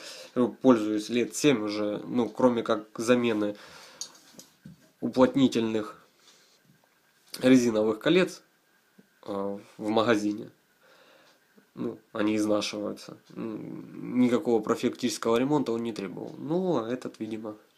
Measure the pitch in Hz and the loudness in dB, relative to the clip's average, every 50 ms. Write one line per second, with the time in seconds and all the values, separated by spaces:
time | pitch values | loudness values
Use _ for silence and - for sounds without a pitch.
0 | - - - - - - - 127 123 110 104 - - 135 127 110 107 107 107 107 | -12 -16 -16 -18 -18 -6 -2 0 0 0 0 4 6 6 6 6 4 0 -2 -2
1 | 104 - 117 123 117 107 - - - 147 135 110 107 104 104 107 107 104 104 104 | -4 -2 -2 -2 -2 -2 -2 0 2 2 2 2 0 -4 -4 -2 -2 -4 -4 -6
2 | 104 - - 123 117 104 - - 123 127 120 117 107 - 113 107 - - - - | -6 -4 -2 -2 -2 -2 0 2 2 4 4 2 0 0 -2 -2 -4 -8 -10 -4
3 | 117 113 123 123 120 120 110 107 104 104 104 - - - - - - - - - | 0 2 2 4 2 2 0 0 -2 -4 -4 -8 -14 -20 -20 -20 -20 -20 -20 -18
4 | - - - - - - - - - _ _ _ - - - - _ _ _ _ | -18 -18 -20 -20 -20 -20 -20 -20 -20 _ _ _ -20 -20 -20 -20 _ _ _ _
5 | - 123 110 127 127 123 127 139 135 123 - 120 113 113 110 110 104 - - - | -8 -4 2 4 4 4 4 4 2 4 4 2 -2 0 -2 -4 -4 -6 -10 -18
6 | - _ _ _ _ _ _ _ _ _ _ _ _ _ _ _ _ _ _ _ | -20 _ _ _ _ _ _ _ _ _ _ _ _ _ _ _ _ _ _ _
7 | _ _ _ _ _ _ - - - 127 131 127 120 120 110 107 107 110 110 - | _ _ _ _ _ _ -8 0 4 6 6 6 6 4 2 2 2 2 0 0
8 | - 147 165 185 180 180 - - - _ _ _ _ _ _ _ _ _ _ _ | 2 2 4 4 2 0 -2 -10 -20 _ _ _ _ _ _ _ _ _ _ _
9 | _ _ _ _ - - 104 98 98 101 101 101 104 - - - 107 107 107 113 | _ _ _ _ -10 -8 -6 -4 -4 -4 -6 -8 -12 -16 -14 -8 -4 0 2 2
10 | 107 120 117 104 104 104 104 110 117 - - _ _ _ _ _ _ _ _ _ | 4 4 4 2 2 0 -4 -4 -8 -14 -18 _ _ _ _ _ _ _ _ _
11 | _ _ _ _ _ _ _ _ _ _ _ _ _ _ - - 120 120 113 107 | _ _ _ _ _ _ _ _ _ _ _ _ _ _ -12 -8 -8 -8 -8 -10
12 | - _ - 113 104 107 107 107 107 107 104 104 104 - - 104 101 101 104 101 | -14 _ -4 -2 0 0 2 2 2 2 2 0 0 -2 -4 -6 -6 -8 -8 -10
13 | - - - 110 _ - - 120 117 113 110 110 113 - - - - - - - | -14 -18 -20 -20 _ -18 -12 -10 -10 -8 -8 -10 -10 -10 -12 -12 -14 -14 -14 -12
14 | - 117 120 123 123 123 117 113 - 123 117 113 107 - 117 - - 123 110 - | -10 -2 2 4 4 4 4 2 2 2 0 2 2 0 0 0 0 -2 -2 -2
15 | - 120 107 - - 117 113 117 131 139 151 147 131 - 113 117 117 117 107 - | -2 -4 -2 -2 0 0 2 2 2 2 2 0 0 0 -2 -2 -4 -6 -6 -6
16 | 98 92 85 - 110 117 - 127 131 135 160 180 190 185 165 127 110 113 123 127 | -8 -8 -8 -10 -12 -12 -12 -10 -6 -4 -2 0 0 0 0 0 -2 -2 -6 -6
17 | - - - - 113 110 113 107 110 110 107 104 - _ _ | -6 -10 -10 -10 -8 -8 -8 -8 -8 -10 -12 -14 -18 _ _